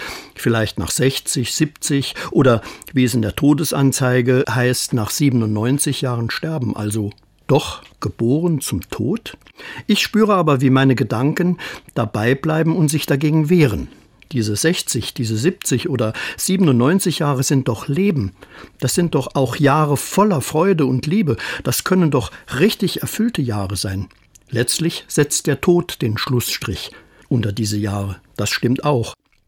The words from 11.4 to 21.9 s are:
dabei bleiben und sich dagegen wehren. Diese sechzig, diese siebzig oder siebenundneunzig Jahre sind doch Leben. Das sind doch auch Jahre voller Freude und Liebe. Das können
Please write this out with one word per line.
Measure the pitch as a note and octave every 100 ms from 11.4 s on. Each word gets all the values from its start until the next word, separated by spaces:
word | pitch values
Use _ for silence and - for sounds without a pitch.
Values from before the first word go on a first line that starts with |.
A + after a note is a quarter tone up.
| F3+ E3+ - - -
dabei | - A2 A2 A#2
bleiben | C#3 D#3 D#3 D#3+ F3+
und | D3+
sich | D3+ -
dagegen | C#3 D3+ D#3 D3+
wehren. | F3+ C#3+ F2 C2 - _ _ _
Diese | B2 G#2+ G#2
sechzig, | D#3 F3+ - A#2 -
diese | - A2+ A2
siebzig | D3 - - B2+ -
oder | B2 A2 - - -
siebenundneunzig | - F#3+ F3 B2 B2+ F#3+ F#3 -
Jahre | D3 C3
sind | C3 C3+ B2
doch | A2 -
Leben. | D3 G3+ D3+ F#2+ - - - - -
Das | C3 -
sind | E3+
doch | D3 B2 C#3+
auch | B2+
Jahre | - C#3 D3+ D3+ C#3
voller | - - G#3+ D#3+
Freude | - D#3 F#3+ E3+ C3
und | C3 D3+
Liebe. | G3 E3 A2 - -
Das | - -
können | -